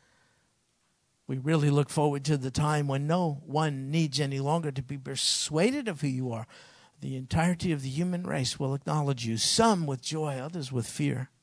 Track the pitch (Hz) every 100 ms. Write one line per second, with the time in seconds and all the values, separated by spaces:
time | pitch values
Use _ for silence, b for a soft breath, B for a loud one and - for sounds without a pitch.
0 | b b b b b b _ _ _ _
1 | _ _ - 135 131 160 147 143 139 -
2 | 151 143 139 147 131 127 151 151 143 135
3 | 147 175 175 143 151 143 156 139 135 156
4 | 160 131 143 135 139 165 151 131 127 143
5 | 135 135 - - - 151 208 285 226 156
6 | 143 127 127 113 113 B B B B -
7 | 135 131 131 165 170 170 180 151 135 135
8 | 180 175 180 147 127 - 135 135 - 151
9 | 143 131 117 113 - - 226 196 151 131
10 | - 156 156 135 139 175 135 131 110 -
11 | 143 123 127 _